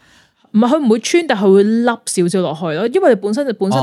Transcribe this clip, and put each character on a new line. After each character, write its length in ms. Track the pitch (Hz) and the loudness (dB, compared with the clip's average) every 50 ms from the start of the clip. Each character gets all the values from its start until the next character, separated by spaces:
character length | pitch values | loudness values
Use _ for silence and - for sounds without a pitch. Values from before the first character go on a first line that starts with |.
| _ _ _ _ _ _ _ _ _ _ - | _ _ _ _ _ _ _ _ _ _ 0
唔 40 | 208 | 0
係， 100 | 233 240 | 2 2
佢 100 | 277 320 294 | 2 0 2
唔 40 | 233 | 2
會 80 | 214 240 | 0 0
穿， 280 | - - - 339 339 | -2 0 -2 0 0
但 120 | 294 254 202 | 0 -2 0
佢 120 | 208 196 | 2 4
會 340 | 190 196 202 214 220 233 240 | 4 4 4 4 2 0 0
凹 160 | 240 233 226 - | 0 -2 -4 -6
少 240 | - - - 175 175 | -8 -4 -2 -2 -2
少 120 | 165 190 180 | 0 -2 -4
落 100 | 156 151 | -4 -6
去 60 | 147 185 165 151 160 | -6 -6 -6 -4 -4
咯。 80 | 208 240 | -4 -2
因 120 | 254 381 | -2 2
為 80 | 392 311 | 2 2
你 60 | 240 190 185 | 2 2 0
本 100 | 208 214 | -4 -4
身， 140 | 254 294 269 214 - | -4 -4 -4 -4 -4
本 140 | 196 190 - | -2 -2 -2
身 80 | - | 0